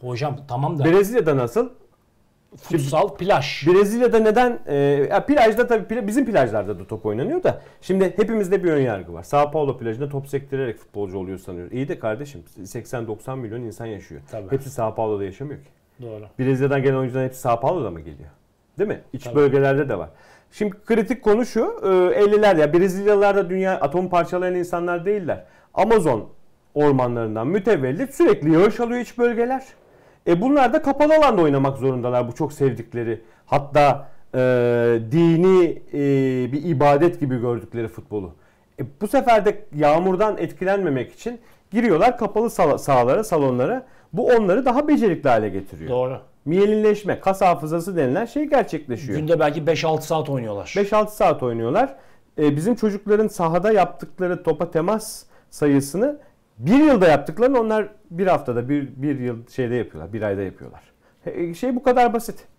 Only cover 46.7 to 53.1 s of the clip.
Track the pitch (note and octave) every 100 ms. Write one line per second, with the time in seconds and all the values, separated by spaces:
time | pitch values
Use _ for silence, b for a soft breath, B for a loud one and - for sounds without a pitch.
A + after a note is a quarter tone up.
46.7 | G#3+ G#3+ G#3 F#3+ B2 F#3+ F#3+ F#3+ E3 D#3
47.7 | E3+ E3+ F3 C3 D#3 A3+ D4 D4+ C#4 G3
48.7 | D#3+ - A#2 C3 B2 D#3 D#3+ D3+ D#3 D3+
49.7 | D3+ D#3+ D#3+ D#3 D#3+ C#3+ C3+ A2+ G2+ F#2
50.7 | F#3+ G3+ G#3+ G#3 - G3 C#3+ B2+ A#2 A2+
51.7 | F3+ C4+ - b b _ - D3+ C#3+ F3+
52.7 | A#3 A3 G3+ G3+